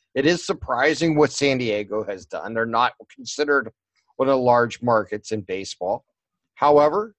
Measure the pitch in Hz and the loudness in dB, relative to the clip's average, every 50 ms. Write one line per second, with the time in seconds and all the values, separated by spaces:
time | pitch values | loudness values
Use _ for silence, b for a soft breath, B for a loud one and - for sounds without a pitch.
0 | _ _ _ 127 135 160 175 170 - - 185 135 - - 123 120 135 160 156 135 | _ _ _ 0 2 2 2 2 -2 -6 -6 -6 -6 -4 -2 0 2 2 2 2
1 | 170 165 156 147 151 131 - - 143 139 131 127 123 113 104 104 104 95 104 107 | 0 2 4 4 2 2 2 0 0 0 0 0 -2 -2 -2 -4 -4 -4 -6 -6
2 | 98 98 98 92 82 - - 80 80 104 113 113 113 117 113 117 123 120 - - | -6 -6 -8 -10 -12 -12 -12 -10 -10 -6 -4 -4 -4 -2 0 0 0 0 -2 -6
3 | 110 _ - 135 123 - - - 151 143 143 139 117 - - _ _ _ _ _ | -16 _ -20 -18 -16 -12 -6 -4 -2 0 0 0 -2 -4 -12 _ _ _ _ _
4 | _ _ _ - 135 135 135 131 123 123 120 120 120 113 - - 120 120 113 107 | _ _ _ -2 0 2 2 2 4 4 4 4 2 0 -2 -4 -2 0 2 2
5 | 101 - 107 104 - - 110 107 90 - 92 95 95 - - - 90 92 110 127 | 0 -2 -8 -10 -8 -8 -8 -8 -6 -6 -8 -8 -8 -12 -10 -8 -4 -4 -4 -4
6 | - _ _ _ _ _ _ _ _ _ _ - 143 147 147 147 147 151 156 202 | -6 _ _ _ _ _ _ _ _ _ _ 0 2 4 6 6 6 4 2 0
7 | 214 226 - | -4 -6 -10